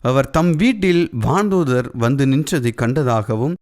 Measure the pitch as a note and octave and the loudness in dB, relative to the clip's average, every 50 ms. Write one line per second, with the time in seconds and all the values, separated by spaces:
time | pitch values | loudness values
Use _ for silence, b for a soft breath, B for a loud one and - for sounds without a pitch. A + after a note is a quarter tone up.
0 | - B2+ B2+ C3+ C3 - - E3 E3 F3 E3 D3+ G3+ B3+ B3+ G#3 F#3 F#3 F3 E3+ | 0 0 0 0 0 0 0 0 2 2 2 2 2 2 2 2 0 2 2 2
1 | F3 - - A#2+ A2 A#2 D3 F#3 G#3+ G#3 F#3+ F#3 E3+ C3 B2+ B2 A#2+ - - B2 | 0 0 -2 -2 -2 0 2 2 0 2 0 0 0 2 0 0 -2 -4 -4 -2
2 | A#2 A#2+ C3+ C#3 C#3 C3+ C3+ C#3+ D#3 - - D3+ A#2+ A#2+ A2 - B2 A#2 C3 D#3 | 0 0 2 2 2 2 2 0 0 0 -2 -2 -2 -2 -2 -2 -2 -2 0 0
3 | D3 B2 A#2 A2 G2+ - A2+ G#2+ A#2+ D3+ F3 - | 0 0 0 0 -2 -2 -4 -2 -2 -4 -4 -8